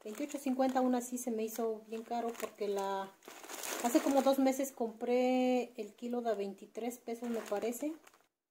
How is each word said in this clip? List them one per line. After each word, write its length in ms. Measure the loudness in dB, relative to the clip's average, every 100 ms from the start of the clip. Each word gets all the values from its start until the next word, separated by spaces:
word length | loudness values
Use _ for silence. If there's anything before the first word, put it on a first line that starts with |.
veintiocho 340 | -10 -6 -6 -4
cincuenta 400 | -2 2 2 4
aún 160 | 4
así 240 | 2 0 -4
se 140 | -2
me 100 | -2
hizo 380 | -2 -2 -2 -4 -8
bien 160 | -10
caro 240 | -6 -4 -4 -4
porque 280 | -8 -4 -2
la, 420 | 0 0 -2 -4 -12 -18 -18 -14 -10 -6 -2
hace 160 | 2 4
como 220 | 4 4
dos 160 | 6 6
meses 340 | 4 4 0
compré 1000 | -2 -6 -4 0 4 4 4 4 4 0 -6
el 140 | -10
kilo 260 | -8 -4 -2
de 140 | 0
veintitrés 640 | 0 -2 -6 -12 -8 -6 -6
pesos, 320 | -8 -6 -4
me 100 | -4
parece. 540 | -2 -2 -2 -2 -4 -6 -12 -20 _ _ _